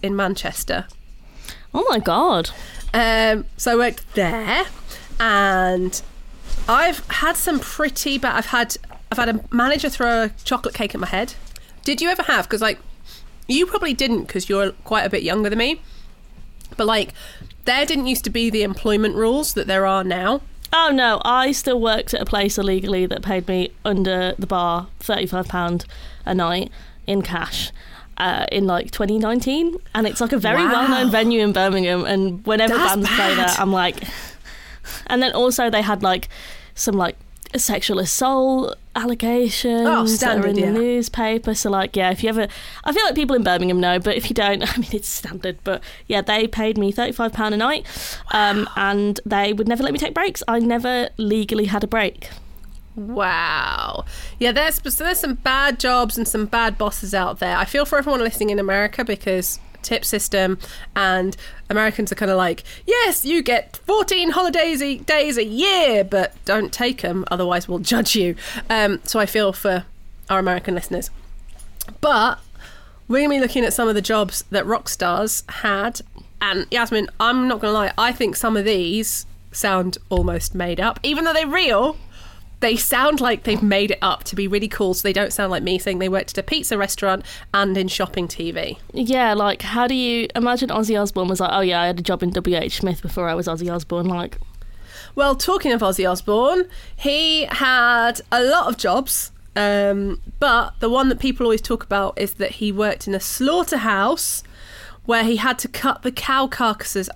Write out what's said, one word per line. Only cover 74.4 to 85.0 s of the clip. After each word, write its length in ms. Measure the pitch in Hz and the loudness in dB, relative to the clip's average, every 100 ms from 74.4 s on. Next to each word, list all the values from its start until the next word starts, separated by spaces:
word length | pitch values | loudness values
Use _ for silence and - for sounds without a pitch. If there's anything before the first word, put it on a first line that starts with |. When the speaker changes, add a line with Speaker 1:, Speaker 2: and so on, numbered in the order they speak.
| - | -4
Speaker 1:
that 140 | 196 | -2
rock 240 | 202 233 - | 0 -2 -4
stars 540 | - 180 175 214 - - | -2 0 0 0 -4 -6
had. 500 | - 214 196 226 226 - - - - | -4 -2 0 -2 -6 -12 -18 -18 -6
And 260 | 202 190 - | -2 -2 -2
Yasmin, 400 | 240 226 220 196 - | -2 0 0 -2 0
I'm 260 | 226 254 254 | 2 4 2
not 140 | 214 | 0
gonna 140 | 214 | 0
lie, 180 | 214 202 - | 2 0 2
I 140 | 233 | 0
think 240 | 247 220 - | 2 0 0
some 200 | 226 214 | 0 2
of 80 | |
these 640 | 208 196 170 214 214 - - - - | 2 2 2 -2 -2 -4 -8 -16 -12
sound 460 | - 208 185 180 - - | -4 0 2 0 -4 -2
almost 460 | 180 180 170 - | 2 2 0 -2
made 260 | 185 175 170 | -4 -2 0
up. 180 | 220 254 | -2 0
Even 220 | 277 302 | 0 0
though 100 | 330 | 2
they're 120 | 311 302 | 2 2
real, 520 | 359 320 226 277 302 - - - - - - | 2 4 4 2 0 -10 -16 -18 -18 -18 -2
they 160 | 233 226 | 0 2
sound 440 | - 247 294 285 | 2 2 4 4
like 220 | 247 220 | 2 0
they've 200 | 226 214 | 0 2
made 280 | 208 196 208 | 4 4 2
it 80 | - | 0
up 240 | 190 - | 0 -2
to 100 | - | -4
be 140 | 190 196 | -4 0
really 200 | 202 214 | 0 -2
cool, 260 | - 190 | 0 0
so 80 | 185 | 2